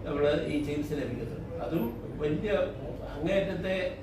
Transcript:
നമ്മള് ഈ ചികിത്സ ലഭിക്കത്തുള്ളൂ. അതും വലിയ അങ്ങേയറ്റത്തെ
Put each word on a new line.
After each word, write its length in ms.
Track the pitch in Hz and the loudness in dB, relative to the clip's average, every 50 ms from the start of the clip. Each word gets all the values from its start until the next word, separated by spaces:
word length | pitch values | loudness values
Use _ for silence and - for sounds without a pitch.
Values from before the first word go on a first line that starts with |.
| - | -2
നമ്മള് 420 | 156 147 143 147 147 151 170 160 | -2 2 4 6 6 6 4 2
ഈ 180 | 156 151 147 147 | 2 0 0 0
ചികിത്സ 280 | 143 147 147 143 - | 0 0 -2 0 0
ലഭിക്കത്തുള്ളൂ. 640 | 151 139 127 117 117 117 117 - - - - - - - | -2 -2 -2 -2 -2 -4 -4 -4 -4 -6 -6 -6 -6 -4
അതും 520 | - - 160 - - 117 - - - - - - | -2 0 0 0 0 0 -2 -6 -8 -8 -4 0
വലിയ 320 | 151 151 151 - - 208 196 185 175 - - - 131 - - - - - | 0 2 2 2 2 2 4 4 2 0 -2 -6 -6 -6 -6 -6 -8 -8
അങ്ങേയറ്റത്തെ 880 | - - 156 170 196 196 - - - 165 175 190 190 185 185 - - - | -6 -2 0 2 4 4 2 2 -2 -2 0 0 0 0 0 -2 -4 -6